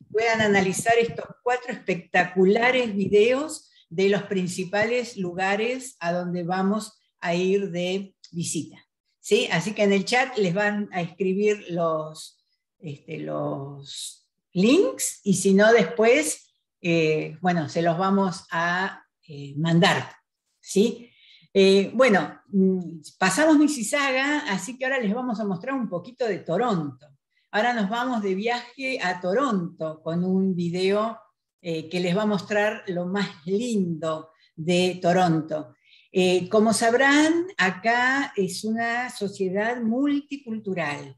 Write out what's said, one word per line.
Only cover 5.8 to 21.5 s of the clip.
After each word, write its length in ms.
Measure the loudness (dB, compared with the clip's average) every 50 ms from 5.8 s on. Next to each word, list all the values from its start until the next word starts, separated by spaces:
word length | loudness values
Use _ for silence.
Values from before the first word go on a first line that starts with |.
| -10 -14 -12 -8
a 120 | -4 -4
donde 300 | -4 -2 -4 -4 -4 -4
vamos 560 | -4 -2 -2 0 0 0 0 -2 -4 -10 -16 _ _ _ _ _
a 140 | -4 -2 0
ir 360 | 0 2 2 2 0 0 -2
de 460 | -4 -4 -4 -4 -4 -6 -8 -10 _ _ -20 -12
visita. 520 | -8 -6 -6 -4 -4 -6 -8 -8 -12 -20 _ _ _ _ _ _ _ _
¿Sí? 280 | -2 0 0 2 2 0
Así 220 | -2 -2 -4 -4 -2
que 80 | 0
en 100 | 2 2
el 120 | 2 2 0
chat 320 | 0 0 0 0 0 -2 -2
les 160 | -2 0 0
van 340 | 0 0 -2 -2 -4 -6 -6
a 100 | -6 -6
escribir 640 | -6 -6 -4 -4 -2 -2 0 0 0 0 0 -2 -4 -6
los, 760 | -4 -2 0 0 -2 -2 -6 -8 -12 -16 -18 -20 _ _ _ _ _ _ _ _ _ _
este, 400 | -14 -14 -14 -14 _ -12 -12 -10
los 1080 | -8 -8 -6 -6 -6 -6 -6 -8 -10 -12 -14 -16 -16 -16 -14 -14 -14 -14 -16 _ _ _ _ _ _ _
links 680 | 0 2 4 6 6 4 4 2 0 -4 -6 -6 -8 -4 0
y 100 | 0 0
si 180 | 2 4 4
no 200 | 6 6 8 8
después, 840 | 6 6 4 2 0 2 4 4 4 4 2 -2 -6 -8 _ _ _ _ _ _ _ _
eh, 560 | -2 0 2 2 2 2 0 0 -4 -6 -8 -4
bueno, 260 | 0 0 0 0 -2 -2
se 140 | -2 0
los 140 | 2 2 2 2
vamos 460 | 2 2 2 2 2 0 -2 -6 -10 -6
a, 540 | -4 -2 -2 0 0 -2 -4 -4 -6 -12 -20 _ _ _ _ -18
eh, 260 | -16 -14 -14 -10 -6
mandar. 540 | -2 0 2 4 4 4 4 4 0 -4 -8 -14 _ _ _ _ _ _ _ _ _
¿Sí? 520 | -10 -2 2 2 2 2 0 -6 -16 -20 _ _ _ -20 -20 _ _ _